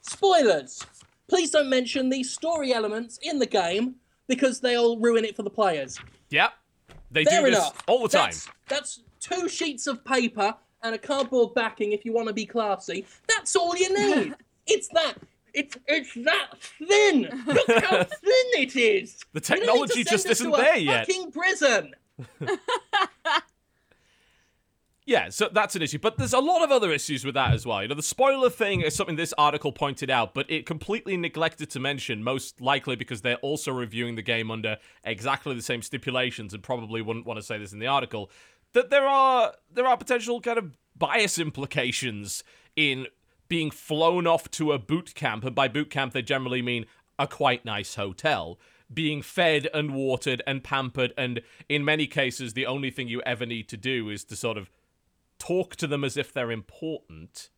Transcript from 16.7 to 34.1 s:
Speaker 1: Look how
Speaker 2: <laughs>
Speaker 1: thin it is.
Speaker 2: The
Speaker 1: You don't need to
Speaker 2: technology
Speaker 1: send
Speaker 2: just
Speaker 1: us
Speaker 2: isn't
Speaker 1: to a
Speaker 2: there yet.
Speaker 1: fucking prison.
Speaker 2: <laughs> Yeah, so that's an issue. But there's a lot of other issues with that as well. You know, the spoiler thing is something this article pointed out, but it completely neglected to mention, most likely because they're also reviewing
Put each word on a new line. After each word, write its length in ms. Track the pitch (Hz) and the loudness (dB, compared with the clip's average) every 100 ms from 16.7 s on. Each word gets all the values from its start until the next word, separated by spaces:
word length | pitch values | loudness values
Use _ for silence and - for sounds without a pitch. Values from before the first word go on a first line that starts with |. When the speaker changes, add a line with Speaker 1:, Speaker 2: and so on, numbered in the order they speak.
| - 320 403 415 311 - 262 240 | -14 4 6 8 6 2 -4 2
Speaker 1:
Look 360 | 302 508 226 | 2 6 6
how 200 | - - | 6 4
Speaker 2:
<laughs> 0 | |
Speaker 1:
thin 460 | - 622 370 508 508 480 | 2 0 4 4 6 2
it 140 | 262 262 | 2 4
is. 420 | 226 196 - - - | 4 4 -2 -16 -10
Speaker 2:
The 60 | 156 | -8
Speaker 1:
You 20 | |
don't 0 | |
need 0 | |
to 0 | - 370 311 | 0 0 4
Speaker 2:
technology 280 | 240 269 240 | 4 4 0
Speaker 1:
send 40 | 196 | 2
Speaker 2:
just 160 | 214 370 | 2 2
Speaker 1:
us 40 | |
Speaker 2:
isn't 180 | - 240 | 0 2
Speaker 1:
to 40 | 294 | 4
a 40 | |
Speaker 2:
there 160 | 262 320 | 6 4
yet. 300 | - - - | 4 2 2
Speaker 1:
fucking 240 | 370 349 | -2 -2
prison. 640 | - 359 - 285 214 147 - _ - 127 _ | -2 -2 4 4 4 0 -14 _ -18 -18 _
Speaker 2:
<laughs> 100 | 156 381 - 494 _ 403 381 _ 330 302 - _ _ _ _ _ _ _ _ _ _ _ _ _ _ _ - | -4 -4 -2 -4 _ 0 -2 _ -2 -2 -2 _ _ _ _ _ _ _ _ _ _ _ _ _ _ _ 0
Yeah, 240 | 226 87 | 0 0
so 200 | 95 214 | -4 0
that's 240 | 208 202 190 | 0 0 -2
an 60 | |
issue. 160 | 156 147 | -4 -2
But 200 | 220 220 | -2 -2
there's 140 | 254 | 0
a 60 | 254 | 2
lot 240 | 285 359 | 2 2
of 80 | 320 | 4
other 200 | 262 202 | 4 4
issues 340 | 147 - 139 127 | 0 -2 -6 -4
with 80 | |
that 180 | 131 123 | 0 2
as 120 | 117 120 | 2 0
well. 160 | 104 | -4
You 60 | 104 | -2
know, 80 | 143 | -4
the 80 | |
spoiler 440 | - - 262 269 254 | -6 2 2 4 2
thing 300 | 247 208 190 | 2 -2 0
is 120 | 160 151 | -2 -2
something 200 | 196 156 | -4 -4
this 180 | 165 - | -4 2
article 320 | 147 147 147 | 2 2 -4
pointed 400 | - 143 135 131 | -2 -4 -4 0
out, 240 | 127 113 - | 0 0 -4
but 120 | 143 | -4
it 160 | 160 120 | -4 -4
completely 500 | 160 - 220 208 185 | -10 -4 -6 -2 -4
neglected 540 | 170 156 160 - 151 | -4 -2 -4 -4 -10
to 80 | 135 | -6
mention, 440 | 131 139 - 110 | -4 -4 -6 -4
most 380 | 110 135 - - | -2 -4 -6 -6
likely 340 | 123 139 - 123 | 0 0 0 -6
because 260 | - 117 | -6 -4
they're 140 | 117 120 | -2 -2
also 340 | 139 147 - | -2 -4 -4
reviewing 420 | 131 120 113 120 | -4 -6 -6 -6